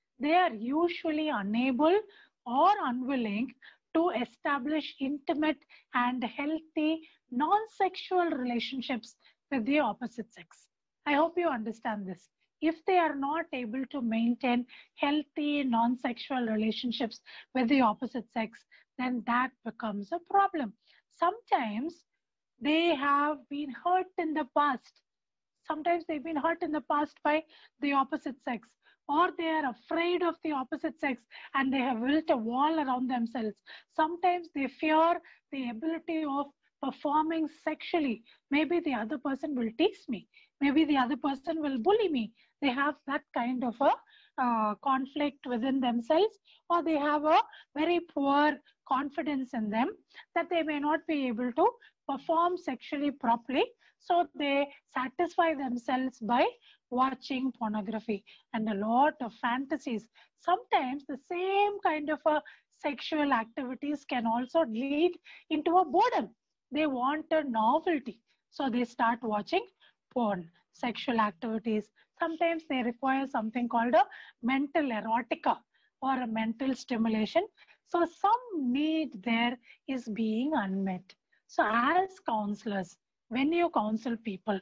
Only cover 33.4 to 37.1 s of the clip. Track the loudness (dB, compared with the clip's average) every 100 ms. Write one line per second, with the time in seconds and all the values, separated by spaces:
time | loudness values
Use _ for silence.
33.4 | -6 -8 -16 -20 _ -2 0 2 0 0
34.4 | -4 -4 -4 -2 2 4 4 2 -4 -20
35.4 | _ -8 -6 -4 -4 -4 -4 -4 -2 -2
36.4 | -4 _ _ -10 -8 -4 0